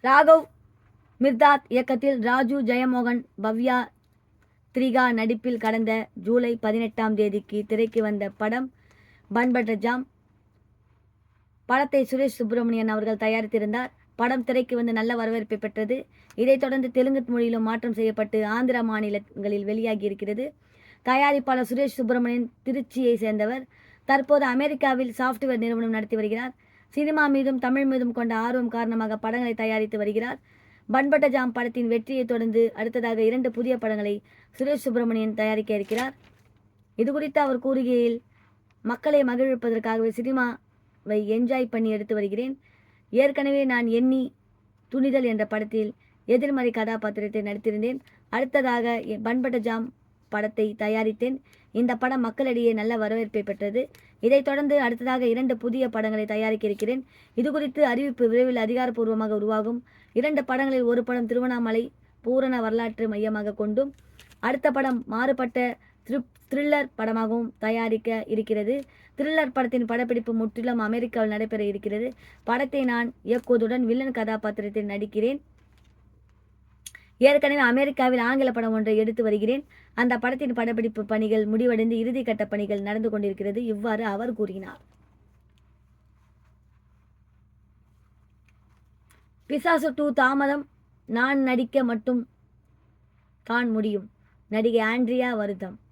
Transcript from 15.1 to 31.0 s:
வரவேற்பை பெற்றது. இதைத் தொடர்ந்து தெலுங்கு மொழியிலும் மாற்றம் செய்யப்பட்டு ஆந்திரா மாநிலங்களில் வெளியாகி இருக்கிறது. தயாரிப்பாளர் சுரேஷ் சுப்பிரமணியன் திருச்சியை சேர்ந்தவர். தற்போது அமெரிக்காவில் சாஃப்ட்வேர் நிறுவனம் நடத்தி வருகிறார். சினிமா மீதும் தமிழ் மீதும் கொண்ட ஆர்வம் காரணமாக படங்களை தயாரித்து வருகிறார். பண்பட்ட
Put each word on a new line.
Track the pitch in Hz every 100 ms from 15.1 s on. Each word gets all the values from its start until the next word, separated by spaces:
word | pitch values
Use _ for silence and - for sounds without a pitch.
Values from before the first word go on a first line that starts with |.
| 240
வரவேற்பை | 226 226 214 214
பெற்றது. | 208 208 214 254 - _ _
இதைத் | - 247 269
தொடர்ந்து | 269 269 254
தெலுங்கு | 254 254 269 240
மொழியிலும் | 240 233 226
மாற்றம் | 220 226 240
செய்யப்பட்டு | 214 220 220 214 214
ஆந்திரா | 214 226 254 247
மாநிலங்களில் | 226 214 214 202 208 - 202 208
வெளியாகி | 202 220 226 214
இருக்கிறது. | 202 196 202 214 277 - _ _ - -
தயாரிப்பாளர் | - 262 285 285 262 254 247
சுரேஷ் | 247
சுப்பிரமணியன் | 277 - 233 247 240 240 233 _
திருச்சியை | - 262 254 247 247
சேர்ந்தவர். | 233 214 214 208 254 254 _ - -
தற்போது | - 269 269 294
அமெரிக்காவில் | 277 247 285 285 277 254 254 220
சாஃப்ட்வேர் | 254 254 277 240
நிறுவனம் | 233 226 226
நடத்தி | 220 214 220
வருகிறார். | 214 226 254 - _ _ _
சினிமா | - 294 311 294
மீதும் | 277 269 262
தமிழ் | 247 269
மீதும் | 277 262 247
கொண்ட | 233 233 226
ஆர்வம் | 233 254 240
காரணமாக | 233 226 226 220 214
படங்களை | - 240 240
தயாரித்து | 226 220 220 214 214
வருகிறார். | 208 214 240 269 _ _ _ _ -
பண்பட்ட | 247